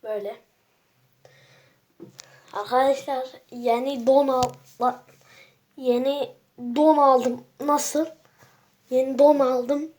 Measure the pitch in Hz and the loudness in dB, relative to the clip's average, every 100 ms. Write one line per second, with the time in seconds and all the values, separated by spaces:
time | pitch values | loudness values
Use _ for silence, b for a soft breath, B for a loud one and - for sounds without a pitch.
0 | 226 214 202 233 _ _ _ _ _ _ | -8 -8 -8 -14 _ _ _ _ _ _
1 | _ _ b b b b b b _ _ | _ _ b b b b b b _ _
2 | - _ B B B - 208 247 269 277 | -20 _ B B B -14 -4 0 2 0
3 | - 269 262 - _ 240 240 233 262 277 | -4 -8 -8 -14 _ -8 -2 -2 -2 -4
4 | 233 269 277 262 247 - _ _ 247 - | 2 2 2 0 -2 -6 _ _ -4 -4
5 | _ b b b b b _ - 254 240 | _ b b b b b _ -8 -2 0
6 | 262 285 269 - _ _ 240 240 311 311 | 0 -4 -6 -12 _ _ -6 2 4 6
7 | 277 254 208 131 - _ 285 294 - 294 | 4 4 2 -6 -14 _ -2 -2 -2 -4
8 | 320 - _ b b b b _ _ 254 | -4 -8 _ b b b b _ _ -2
9 | 262 262 285 294 262 254 247 285 311 | -2 4 4 6 2 0 -2 -4 -6